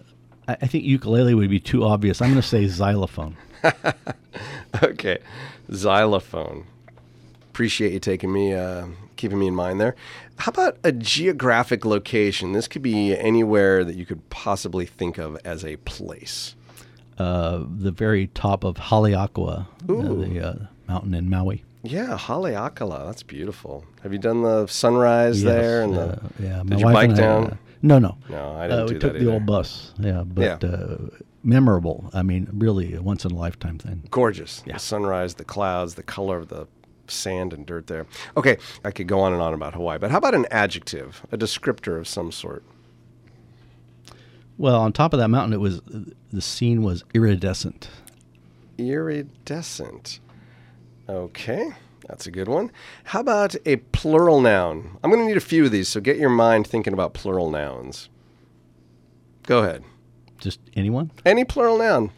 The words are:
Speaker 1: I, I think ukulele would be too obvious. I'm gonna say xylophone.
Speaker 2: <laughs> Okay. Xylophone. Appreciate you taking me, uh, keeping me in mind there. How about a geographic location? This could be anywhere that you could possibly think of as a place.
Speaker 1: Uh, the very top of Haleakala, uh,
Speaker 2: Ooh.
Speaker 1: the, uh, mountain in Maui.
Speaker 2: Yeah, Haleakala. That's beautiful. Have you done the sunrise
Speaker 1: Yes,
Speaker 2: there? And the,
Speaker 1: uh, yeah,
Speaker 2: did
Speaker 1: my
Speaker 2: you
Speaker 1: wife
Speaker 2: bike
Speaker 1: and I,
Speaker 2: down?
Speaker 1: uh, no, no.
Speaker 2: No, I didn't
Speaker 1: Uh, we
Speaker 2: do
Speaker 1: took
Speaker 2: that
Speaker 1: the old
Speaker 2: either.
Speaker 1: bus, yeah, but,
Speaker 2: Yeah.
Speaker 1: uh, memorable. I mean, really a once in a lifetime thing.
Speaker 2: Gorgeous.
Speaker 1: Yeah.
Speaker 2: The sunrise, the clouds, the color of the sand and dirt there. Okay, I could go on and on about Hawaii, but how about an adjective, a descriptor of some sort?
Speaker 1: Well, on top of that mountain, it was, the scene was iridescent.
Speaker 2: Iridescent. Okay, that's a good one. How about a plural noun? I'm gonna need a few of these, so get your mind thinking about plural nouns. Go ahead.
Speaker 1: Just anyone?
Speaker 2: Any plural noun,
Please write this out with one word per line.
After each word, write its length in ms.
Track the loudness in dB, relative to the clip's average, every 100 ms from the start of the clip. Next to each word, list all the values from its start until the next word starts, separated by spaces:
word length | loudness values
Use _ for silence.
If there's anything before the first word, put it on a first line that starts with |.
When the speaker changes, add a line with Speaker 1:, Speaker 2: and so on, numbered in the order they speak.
| -18 _ _ _ -8
Speaker 1:
I, 80 | -4
I 40 | -2
think 180 | 0
ukulele 500 | 0 0 2 4 6
would 160 | 4 4
be 100 | 2
too 240 | 2 2
obvious. 380 | 4 4 2 2
I'm 80 | 4
gonna 120 | 4
say 240 | 4 2 2
xylophone. 680 | 0 0 0 -2 -6 -10 -12 -20 -2
Speaker 2:
<laughs> 140 | 0 0 -2 -4 -8 -14 _ -16 -14 -16 -10 0
Okay. 360 | 0 0 -4 -6 -8 -18 -18 -18 -12
Xylophone. 920 | -4 2 4 4 2 -2 -10 -10 -12 -18 -20 _ -20 -20 _ -20 -20 _
Appreciate 420 | -4 -2 0 0
you 80 | -2
taking 320 | -2 -2 -2
me, 220 | -2 0
uh, 320 | -2 -4 -8 -10 -16 -20 -10
keeping 220 | -4 -2
me 80 | 0
in 80 |
mind 260 | 0 -2 0
there. 140 | -2 -2 -12 -20 -18 -10
How 100 | -4
about 280 | 0 0 0
a 80 | 0
geographic 920 | 0 -2 -2 0 0 2 2 2 0
location? 680 | 0 0 0 2 2 0 -2
This 140 | -2 -4
could 140 | -4
be 320 | -2 2 2 2
anywhere 680 | 4 4 4 4 6 4
that 100 | 2
you 120 | -4 -10
could 220 | -12 -14
possibly 560 | -8 -4 -4 -4 -6 -6
think 320 | -6 -6 -6
of 180 | -10 -10
as 180 | -12 -10
a 120 | -10 -12
place. 800 | -12 -12 -14 -14 -12 -12 -12 -16 -20 -20 -20 -20 -14 -4
Speaker 1:
Uh, 460 | -2 0 0 -4 -6
the 220 | -4 -4
very 360 | -2 2 2 0
top 360 | -2 -2 0
of 140 | -2 -6
Haleakala, 880 | 0 4 4 2 -2 -4 -4 -6 -10 -10 -4
uh, 40 |
Speaker 2:
Ooh. 320 | -2 -2 -2
Speaker 1:
the, 160 | -4 -4 -6
uh, 60 | -8 -12 -14 -8
mountain 240 | -6 -4
in 140 | -2 0
Maui. 340 | 0 0 -4 -10 _
Speaker 2:
Yeah, 340 | -8 -6 -4 -6
Haleakala. 880 | -4 -4 -2 -2 -4 -6 -6 -6 -10
That's 160 | -12
beautiful. 640 | -14 -10 -10 -10 -12 -16 -16 -14
Have 120 | -8
you 40 | -4
done 240 | 0 2
the 240 | 2 2 0
sunrise 720 | 0 2 6 6 6 4 4
Speaker 1:
Yes, 100 | 4
Speaker 2:
there? 300 | 2 2 2
And 120 | 0
the, 60 | 0
Speaker 1:
uh, 180 | -2 -6 -10 -8
yeah, 180 | -6 -4
Speaker 2:
did 100 | 0
Speaker 1:
my 60 | 4
Speaker 2:
you 60 | 6
Speaker 1:
wife 80 |
Speaker 2:
bike 160 | 6 6
Speaker 1:
and 80 | 6
I, 40 |
Speaker 2:
down? 240 | 6 4 0
Speaker 1:
uh, 80 | -6 -16 0
no, 160 | 6 8
no. 180 | 6 0 -12
Speaker 2:
No, 220 | -10 -8 -6
I 120 | -2
didn't 120 | -2
Speaker 1:
Uh, 40 | -2
we 60 |
Speaker 2:
do 40 | -2
Speaker 1:
took 120 | -2
Speaker 2:
that 60 | 0
Speaker 1:
the 80 | 2
old 100 | 2
Speaker 2:
either. 20 |
Speaker 1:
bus, 480 | 2 0 -2 -8 -14 -6
yeah, 220 | -4 -2 -4
but, 360 | 0 0 0
Speaker 2:
Yeah. 60 | -4
Speaker 1:
uh, 260 | -4 -6 -8 -12 -14 -20 _
memorable. 640 | 2 6 6 4 0 -6 -6
I 80 | -2
mean, 240 | 0 0 -2
really 420 | 0 2 2 -2
a 80 | -4
once 220 | -4 -2
in 80 | -4
a 20 |
lifetime 420 | -4 -6 -6 -8 -10
thing. 280 | -10 -12 -4
Speaker 2:
Gorgeous. 500 | 2 2 0 -8 -16
Speaker 1:
Yeah. 100 | -14
Speaker 2:
The 40 | -12
sunrise, 560 | -6 -2 -2 -2 -4
the 100 | -8
clouds, 500 | -12 -6 -4 -2 -4 -8
the 60 |
color 340 | -12 -8 -6 -6
of 80 | -8
the 200 | -14 -16 _ _ _ -14
sand 440 | -10 -6 -6 -6
and 140 | -10 -12
dirt 220 | -12 -10
there. 180 | -12 -12 -16 -8 0
Okay, 220 | 2 2 -2 -12
I 80 | -10
could 160 | -8 -2
go 100 | 0
on 140 | 2
and 100 | 0
on 100 | -2
about 220 | -4 -8
Hawaii, 240 | -8 -6 -4
but 140 | -2
how 60 | 0
about 180 | 2 2
an 100 | 0
adjective, 760 | 0 0 -2 -12 -12 -12 -18 -10
a 40 | -6
descriptor 640 | -4 -4 -4 -4 -4 -6
of 80 | -6
some 240 | -8 -8
sort? 320 | -10 -12 -14 -18 _ _ _ _ _ _ -20 -20 -20 -20 _ _ _ -20 -20 -20 -20 -20 -2
Speaker 1:
Well, 240 | 2 4
on 120 | 4
top 200 | 2 2
of 60 | 4
that 80 | 4
mountain, 220 | 4 2
it 80 | 0
was, 200 | 0 -2 -8 -14 -14 -18 _
the 80 | -8
scene 440 | -6 -2 0 2
was 180 | 2 -2 -2
iridescent. 760 | 2 4 4 0 -4 -6 -10 -18 -20 -20 -20 _ _ _ _ -16 -8
Speaker 2:
Iridescent. 1400 | -4 -2 -2 -6 -8 -14 -12 -10 -10 -12 -14 -14 -16 -18 -20 -20 -20 -20 -20 -20 -20 -20 -10
Okay, 640 | -8 -8 -10 -6 -4 -6 -10 -20 _ -20
that's 180 | -16 -12
a 40 |
good 160 | -8 -4
one. 220 | -2 -4 -10 -20 -20
How 160 | -8 -4
about 360 | 0 0 0 -2 -2
a 100 | -2
plural 640 | -2 -4 4 6 8 8
noun? 560 | 8 6 4 -2 -10 -4
I'm 80 | 2
gonna 160 | 4 4
need 100 | 0
a 40 |
few 240 | 2 4
of 80 | 6
these, 160 | 4 0
so 120 | -2
get 180 | 0 2
your 120 | 4
mind 360 | 6 6 6 2
thinking 240 | -2 -2
about 220 | -2 -2
plural 360 | -4 -4 -2 -2
nouns. 580 | -4 -6 -8 -14 -16 -20 _ _ _ _ _ _ _ _ _ _ _ _ _
Go 140 | 2 2
ahead. 180 | 2 -2 -12 _ _ _ _ -12
Speaker 1:
Just 220 | -10 -10 _
anyone? 360 | -4 -2 -2 -6 0
Speaker 2:
Any 200 | 4 4
plural 340 | 2 2 2 2
noun, 320 | 2 2 0